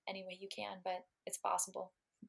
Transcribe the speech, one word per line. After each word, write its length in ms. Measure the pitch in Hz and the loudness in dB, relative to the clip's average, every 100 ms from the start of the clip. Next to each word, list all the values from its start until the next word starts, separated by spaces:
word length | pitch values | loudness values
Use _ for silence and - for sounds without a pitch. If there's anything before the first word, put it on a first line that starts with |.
| - | -6
any 160 | 190 | -6
way 140 | 185 185 | -6 -8
you 100 | 196 - | -8 -4
can, 260 | 202 190 | -4 -2
but 220 | 185 180 - _ - | -2 -2 -4 _ -4
it's 120 | - | 0
possible. 560 | 202 185 190 190 185 _ _ _ | 4 4 4 0 -6 _ _ _